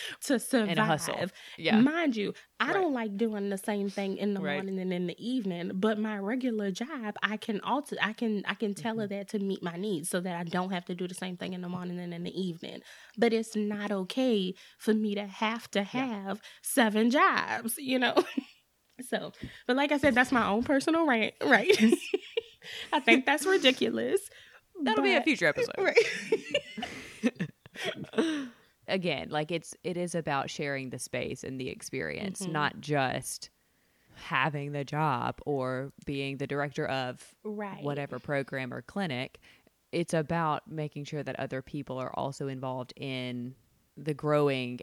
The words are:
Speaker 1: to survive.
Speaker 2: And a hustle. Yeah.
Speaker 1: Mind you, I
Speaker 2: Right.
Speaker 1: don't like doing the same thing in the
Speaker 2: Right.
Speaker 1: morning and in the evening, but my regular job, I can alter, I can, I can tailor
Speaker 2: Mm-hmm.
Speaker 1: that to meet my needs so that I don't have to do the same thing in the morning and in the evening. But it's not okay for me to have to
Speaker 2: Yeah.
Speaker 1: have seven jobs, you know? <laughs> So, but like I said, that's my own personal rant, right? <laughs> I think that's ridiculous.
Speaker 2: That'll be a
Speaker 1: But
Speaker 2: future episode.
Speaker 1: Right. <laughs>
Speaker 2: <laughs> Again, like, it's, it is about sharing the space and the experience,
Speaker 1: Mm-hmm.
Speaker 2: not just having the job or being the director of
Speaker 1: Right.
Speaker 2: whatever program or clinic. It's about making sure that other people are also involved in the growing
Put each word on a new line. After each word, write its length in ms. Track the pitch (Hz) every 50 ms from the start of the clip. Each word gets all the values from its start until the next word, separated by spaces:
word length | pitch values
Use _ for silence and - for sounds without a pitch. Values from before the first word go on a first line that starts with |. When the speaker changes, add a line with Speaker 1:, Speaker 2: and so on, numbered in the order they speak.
| - - - -
Speaker 1:
to 180 | - - 277 226
survive. 300 | - - - 240 214 190
Speaker 2:
And 100 | 165 220
a 60 | 214
hustle. 400 | 175 156 147 - - - - - 196 - - - - -
Yeah. 240 | - 165 156 226 214
Speaker 1:
Mind 340 | 247 285 311 339 330 294 226
you, 180 | 214 196 - - - - _ _ -
I 80 | 220
Speaker 2:
Right. 60 | 285 -
Speaker 1:
don't 180 | 392 370 320 269
like 240 | 240 226 214 196
doing 320 | 196 233 220 214 202 202 202
the 80 | 196
same 320 | 196 - 226 208 202 196 202
thing 260 | 190 202 196 190 190
in 160 | - 202 208 202
the 60 | 196
Speaker 2:
Right. 160 | 190 147 143 147 196
Speaker 1:
morning 160 | 190 190 190
and 140 | 185 185 180
in 140 | 175 180
the 80 | 175 - - 196
evening, 480 | 233 254 262 196 190 170 175 170 196 -
but 240 | 185 208 220 220 208
my 180 | 214 220 214
regular 540 | 202 196 202 254 254 254 254 220 214 202 196
job, 440 | 185 - 233 294 320 254 220 208 - -
I 140 | - 202 214
can 240 | 208 - - 208 -
alter, 360 | - 190 233 294 285 - 208 -
I 120 | - 202 214
can, 300 | - 240 220 214 196 -
I 60 | - 208
can 200 | - 233 202 196
tailor 320 | - - 226 226 226 208
Speaker 2:
Mm-hmm. 60 | 196 196
Speaker 1:
that 100 | 202 196 -
to 100 | - 208
meet 220 | 196 196 185 -
my 140 | - 175 170
needs 340 | 170 196 220 190 147 165 -
so 120 | - 180
that 140 | 175 185 175
I 80 | 170 175
don't 260 | 165 185 180 180 190
have 140 | 196 175 180
to 100 | - 180
do 100 | 175 185
the 80 | 180 185
same 220 | - 185 185 180
thing 160 | - 185 180 185
in 60 | 180
the 80 | 180 175
morning 300 | 180 180 180 180 175 175
and 140 | 175 175 170
in 100 | 170 175
the 180 | 180 - 180
evening. 400 | 190 180 165 170 - - - 127 - - - - - - -
But 160 | 202 233 233 226
it's 240 | 226 220 - -
not 340 | 214 208 208 208 208 208 208
okay 640 | 208 190 185 185 - 262 262 254 226 202 185 185 190 - - - - -
for 140 | - 220 220
me 220 | 214 220 208 202
to 120 | 202 208
have 420 | 196 190 - 220 214 226 233 - -
to 80 | - 202
Speaker 2:
Yeah. 260 | 202 190 - 254 269
Speaker 1:
have 360 | 254 220 202 190 196 208 214 - - - -
seven 500 | - - - 277 233 214 208 214 226 240
jobs, 680 | 240 302 370 359 262 - - - 110 220 240 226 -
you 220 | 330 277 254 262 254
know? 160 | 247 240 -
<laughs> 100 | 320 - - - 262 - - - _ _ _ _ _ _ _ _ - 254 -
So, 240 | 233 185 170 147 - - - - - - -
but 80 | - 247
like 160 | 269 294 294
I 60 | 294
said, 180 | 277 - 285 226
that's 160 | 247 262 254
my 160 | 269 233 208
own 160 | 185 202 226 247
personal 420 | - 277 269 - 330 320 330 330
rant, 280 | 294 240 220 208 - - - -
right? 260 | 294 247 196 247 359 392
<laughs> 1160 | - 220 226 - - - - - - - - - 466 - - - _ - - - - - - 339
I 80 | 294
think 240 | - 233 233 269 262
that's 200 | 277 285 302 294
ridiculous. 760 | 381 381 339 294 254 254 - 226 233 - - - - - 392 - - - - - - - - _ _ - 381
Speaker 2:
That'll 220 | 285 - 440 427 -
be 80 | 392
a 60 | 370
Speaker 1:
But 80 | 294 -
Speaker 2:
future 220 | 320 262 - -
episode. 280 | - - - 480 - -
Speaker 1:
Right. 200 | - 381 311 - 480 - - - - - - 440 - - - - - - - - - - - - - - - - -
<laughs> 1300 | - 247 - - 170 - - _ _ - - - - - - - - - - - 330 320 311 285 269 240 -
Speaker 2:
<laughs> 300 | _ _ _ _ _ -
Again, 420 | - 180 190 170 175 139 - 82 -
like, 200 | 156 151 156 -
it's, 240 | 175 160 - - - - -
it 140 | 180 175
is 160 | 175 180 170 -
about 340 | 170 156 156 143 135 - -
sharing 420 | - - 151 143 139 135 131 127
the 80 | 127 127
space 440 | - - - 123 - - 131 - -
and 160 | - 135 131
the 100 | 127 -
experience, 720 | - - - - 135 131 80 76 73 - - 196 185 -
Speaker 1:
Mm-hmm. 100 | 190 180
Speaker 2:
not 280 | 160 151 147 - - 214
just 680 | 139 147 151 139 131 127 - 131 - - - - - - _ _ _ _ _ _ _ _ _ _ _ _ -
having 580 | - - - 165 131 135 156 143 147 143 143
the 140 | 147 143 139
job 540 | - 147 151 156 151 127 120 120 123 - - -
or 460 | 147 143 135 127 127 131 127 135 139 - - -
being 320 | - 143 139 139 139 139
the 100 | 127 143
director 380 | 131 143 143 143 143 131 156 151
of 500 | - 135 135 127 127 127 - - - - _ -
Speaker 1:
Right. 400 | 214 208 208 208 196 190 - 143
Speaker 2:
whatever 360 | 143 143 143 143 - 127 127
program 520 | - - 143 139 135 - 143 135 131 123 123
or 80 | 123
clinic. 580 | - - - 202 196 165 127 120 131 - _ - _ - - _ _ _ _ _ _ -
It's 220 | - 170 170 - 175
about 560 | 160 151 - 165 170 165 156 147 - - -
making 360 | 156 156 151 147 - 147 143
sure 180 | - 156 147 135
that 160 | 135 127 -
other 220 | 135 - 135 131
people 360 | - - - 147 135 - 131
are 140 | 131 127 - -
also 320 | - - 139 135 - 143
involved 460 | 135 135 131 135 131 131 127 123 - -
in 600 | - 139 139 131 127 127 123 123 123 120 123 127 _ _ _ _ _ _ _ -
the 160 | - 143 156 147
growing 640 | 135 151 151 151 147 147 143 135 131 127 123 123 123